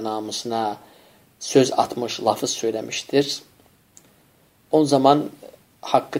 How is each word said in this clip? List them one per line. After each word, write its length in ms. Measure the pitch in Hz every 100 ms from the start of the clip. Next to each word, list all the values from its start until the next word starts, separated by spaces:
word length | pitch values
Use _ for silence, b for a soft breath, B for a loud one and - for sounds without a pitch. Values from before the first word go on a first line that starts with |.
namusuna 720 | 110 107 107 104 123 113 107 104 b b b b b _
söz 320 | - 139 127
atmış, 480 | - - - 120 -
lafız 280 | 113 107 127 -
söyləmişdir, 800 | 113 110 117 - - 135 139 - - _ _ _ _ - _ _ _ _ _ _ _
o 120 | 156
zaman 440 | 147 139 135 147 - - - - _ _
haqqı 380 | - 131 -